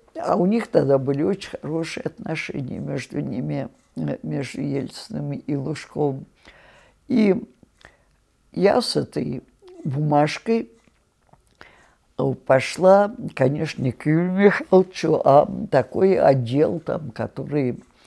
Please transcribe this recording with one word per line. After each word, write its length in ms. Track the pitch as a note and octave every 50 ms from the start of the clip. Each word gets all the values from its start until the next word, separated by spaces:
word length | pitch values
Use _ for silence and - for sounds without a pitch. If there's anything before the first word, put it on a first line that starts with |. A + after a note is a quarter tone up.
| _ _ _
а 200 | D#4+ - - -
у 100 | F#3+ F3
них 220 | F#3+ A3 A#3 - -
тогда 280 | - E3 C#3 C3+ C#3 C3+
были 260 | C3 C3+ C#3 C#3 D#3+
очень 260 | F#3+ G3+ F#3+ - -
хорошие 540 | - - - C#3+ D#3 E3 E3 E3 - - -
отношения 760 | D3+ - - - - D#3+ D#3 - - - - B2+ - - -
между 420 | - C#3+ C#3+ C#3 B2+ - - D3
ними, 480 | D3 C3+ - A#2 C#3 D3+ D3 C#3 C3+ - _ _ _ _ _
э, 220 | - D#3 D3 C#3 -
между 400 | - D#3 D3+ C#3+ C3+ B2+ - -
Ельциным 680 | D3 C#3+ C#3 C#3 - - - - - - - D3+ D3 C#3+
и 240 | C#3+ - - - D3+
Лужковым. 720 | C#3 C3+ D3+ D3+ - - - - D#3 D3+ C#3+ C3+ C3+ - _ _ _ _ - _ _ _ - _ _ _ _ _ _ _ -
И 340 | B3+ A3+ G#3+ G3+ F3+ - - - _ _ _ _ _ _ - - _ _ _ _ _ _ _ _ _ _ _ _
я 280 | - E3+ F3+ G3 - B3+
с 160 | A#3 - -
этой 460 | D3 C3+ - - D3 B2 D3+ C#3 B2+ - _ _ _ _ F#4+ F#4 F4
бумажкой, 880 | - D3+ B2+ C#3+ D3+ D3 D3 D3 D3 D3+ - - - A3+ A3+ A3+ A#3 - _ _ _ _ _ _ _ _ _ _ _ _ _ _ _ _ _ _ - - _ _ _ _ _ _ _ _ _
э, 160 | - C#3 C#3 B2+ - _
пошла, 680 | - C3 C3+ - - - - F3 F#3 F#3+ G3+ G3+ G3+ A#3+ - - E3 -
конечно, 480 | - C3 C3 C#3+ D3 D#3+ C#3+ - -
не 80 | B2+ C3
к 160 | - - -
Юрию 240 | D3 D#3 E3 F3 F3+
Михайловичу, 880 | F#3 F#3+ G3+ G3+ F#3 - D#4+ - F#3+ F#3 F#3+ F#3+ - - - D#3+ D#3 - -
а 240 | C#3 C#3 - - - - B1 - -
такой 480 | - C3+ - - - - F#3+ G3 F#3
отдел, 600 | - - - C#3 C3 A#2+ A2+ B2+ C#3+ D#3 - F#3+ E3
там, 320 | - - - E3 D3+ C3
который 720 | - - A2 - - - C#3 C#3+ C#3+ D3+ C3+ B2 B2 - - _ _ _ _